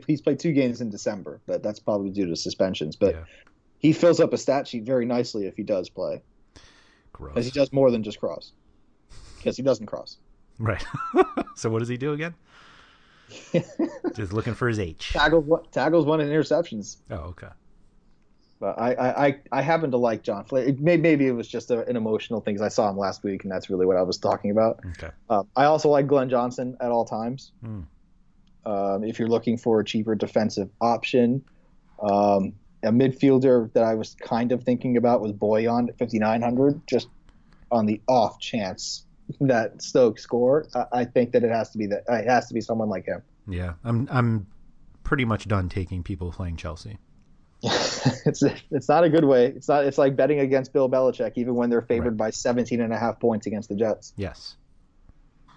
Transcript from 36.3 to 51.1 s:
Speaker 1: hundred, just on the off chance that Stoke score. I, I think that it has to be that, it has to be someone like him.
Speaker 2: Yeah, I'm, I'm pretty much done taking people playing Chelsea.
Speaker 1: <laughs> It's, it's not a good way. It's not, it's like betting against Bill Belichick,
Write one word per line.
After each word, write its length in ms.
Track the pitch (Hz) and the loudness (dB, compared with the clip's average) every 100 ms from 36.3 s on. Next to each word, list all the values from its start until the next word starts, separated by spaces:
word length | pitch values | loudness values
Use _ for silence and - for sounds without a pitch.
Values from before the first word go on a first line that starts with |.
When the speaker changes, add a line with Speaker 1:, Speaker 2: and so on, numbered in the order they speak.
| 113 | 0
Speaker 1:
hundred, 400 | 120 123 143 151 - | 0 2 2 2 -2
just 200 | 120 - - - _ _ - - | -2 -2 -18 -20 _ _ -20 -2
on 140 | 120 107 | 0 0
the 160 | 110 - | 0 2
off 320 | 127 101 - | 2 2 -4
chance 680 | - 117 95 - - - - _ - - | -8 -6 -6 -8 -10 -12 -16 _ -16 -2
that 400 | 139 117 110 - | 2 2 0 -8
Stoke 360 | - 143 117 113 | 0 4 4 2
score. 480 | - 120 123 151 - | -4 0 4 2 0
I, 120 | 123 - 123 | -4 -2 -2
I 40 | 123 | 0
think 260 | 127 117 | 2 2
that 100 | 123 | 2
it 80 | 113 | 2
has 180 | 117 107 | 0 -4
to 60 | 107 | -4
be 100 | 101 | -4
that, 160 | 101 - | -4 -2
it 160 | 117 113 | -2 2
has 200 | 120 - | 0 0
to 60 | |
be 80 | 120 | -8
someone 280 | 110 113 107 | -4 -4 -2
like 160 | 90 95 | -4 -6
him. 160 | 87 - _ 101 | -10 -12 _ -10
Speaker 2:
Yeah, 260 | 90 90 82 | -6 -6 -8
I'm, 240 | 117 117 143 | -4 -2 0
I'm 360 | 127 117 110 95 - - - - - | 0 0 -2 -6 -20 -20 -20 -20 -12
pretty 220 | - 147 117 | -4 -2 0
much 220 | 104 98 | -2 -2
done 200 | 101 90 | -2 -2
taking 320 | 101 87 92 | -6 -6 -8
people 280 | 85 90 87 | -8 -8 -8
playing 240 | - 87 82 | -8 -8 -8
Chelsea. 400 | 82 78 107 104 _ - _ - _ - | -10 -12 -14 -18 _ -20 _ -20 _ -8
Speaker 1:
<laughs> 40 | - - - - 131 123 151 | -4 -2 -2 -2 -4 -2 -4
It's, 180 | - 143 - - | 0 0 0 -6
it's 160 | 143 - | -6 2
not 140 | 151 | 4
a 60 | 170 | 6
good 140 | 160 143 | 6 6
way. 220 | 123 123 | 6 4
It's 200 | 127 - | 2 0
not, 160 | 143 143 | 2 2
it's 120 | 143 | 4
like 180 | 135 131 | 2 4
betting 240 | 135 147 | 2 2
against 320 | 135 135 131 | 2 0 0
Bill 160 | 143 127 | 0 2
Belichick, 440 | 131 131 | 4 2